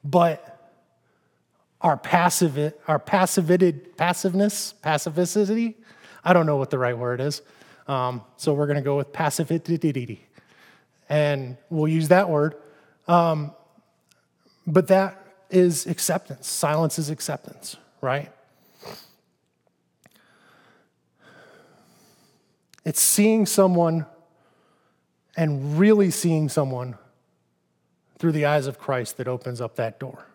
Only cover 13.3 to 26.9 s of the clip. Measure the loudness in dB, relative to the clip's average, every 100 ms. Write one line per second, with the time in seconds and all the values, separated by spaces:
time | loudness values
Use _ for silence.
13.3 | 0 -6 -12 _ _ _ _ _ _ _
14.3 | _ _ _ 2 2 4 2 2 -6 -20
15.3 | _ _ 4 4 2 -6 -6 -4 -4 -6
16.3 | -14 -10 -4 -2 0 -2 -2 -6 -6 -8
17.3 | -10 -12 -18 -18 -18 _ _ -4 -4 -6
18.3 | _ _ _ _ _ -20 -20 -20 _ _
19.3 | _ _ _ _ _ _ _ _ _ _
20.3 | _ _ _ _ _ _ _ _ _ _
21.3 | -20 -20 -20 _ _ _ _ _ _ _
22.3 | _ _ _ _ _ -6 0 2 4 4
23.3 | 4 2 4 4 4 2 0 -4 -14 _
24.3 | _ _ _ _ _ _ _ _ _ _
25.3 | -2 -2 -2 -4 4 6 6 4 2 0
26.3 | 2 0 0 -2 -4 -10